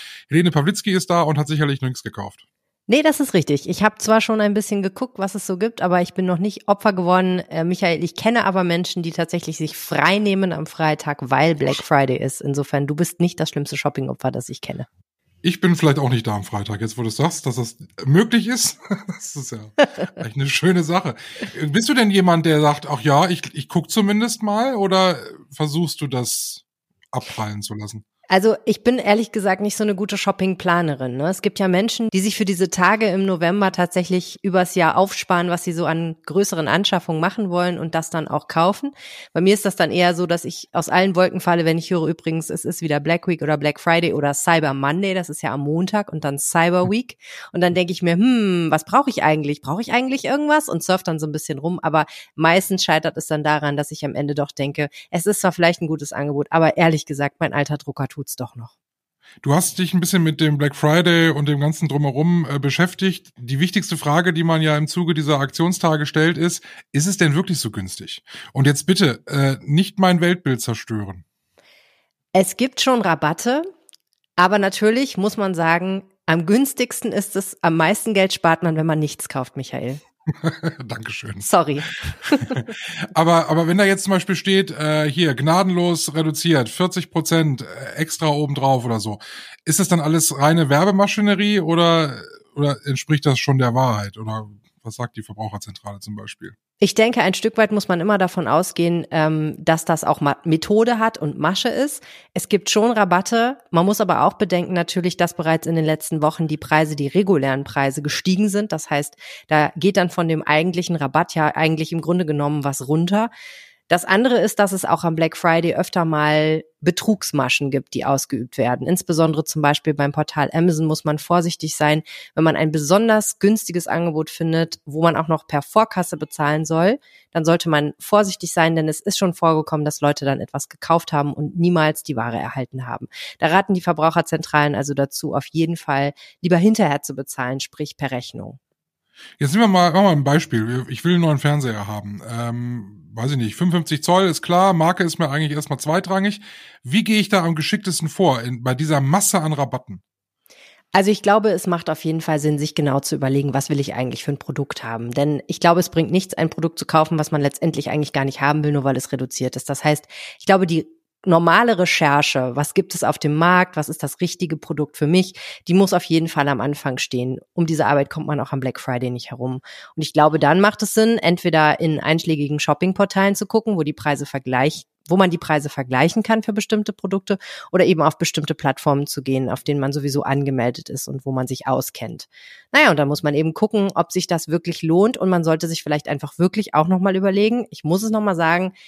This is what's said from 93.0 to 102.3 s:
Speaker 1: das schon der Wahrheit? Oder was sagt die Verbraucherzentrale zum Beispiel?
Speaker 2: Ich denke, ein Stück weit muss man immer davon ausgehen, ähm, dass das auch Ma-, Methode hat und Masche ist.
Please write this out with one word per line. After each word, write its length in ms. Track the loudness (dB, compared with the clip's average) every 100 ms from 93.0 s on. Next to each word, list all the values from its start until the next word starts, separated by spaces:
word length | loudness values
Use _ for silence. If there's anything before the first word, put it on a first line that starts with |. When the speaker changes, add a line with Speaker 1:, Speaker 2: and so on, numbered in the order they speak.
| 0 0 2
Speaker 1:
das 140 | 2
schon 180 | 2 2
der 160 | 2
Wahrheit? 460 | 2 2 0 -4 -10
Oder 280 | -8 -8 -10 -18 _ _
was 120 | -14 -10
sagt 220 | -10 -10
die 60 |
Verbraucherzentrale 760 | -14 -10 -10 -10 -14 -16 -16 -16
zum 160 | -14 -14
Beispiel? 360 | -14 -16 -18 -20 _ 0
Speaker 2:
Ich 120 | 0 4
denke, 260 | 2 2
ein 140 | 0 0
Stück 220 | -2 2
weit 140 | 2
muss 160 | 2 0
man 140 | 0
immer 160 | 0 2
davon 300 | 0 -2 0
ausgehen, 580 | 0 0 0 0 0 -2
ähm, 440 | 0 0 0 -2 -4
dass 260 | 0 0 0
das 180 | -2
auch 160 | 0 0
Ma-, 180 | 0 -2 0
Methode 520 | 0 2 2 2 2
hat 220 | 0 -2
und 180 | -6 -2
Masche 320 | -2 0 -2
ist. 320 | -2 -4 -4 -16 -20 _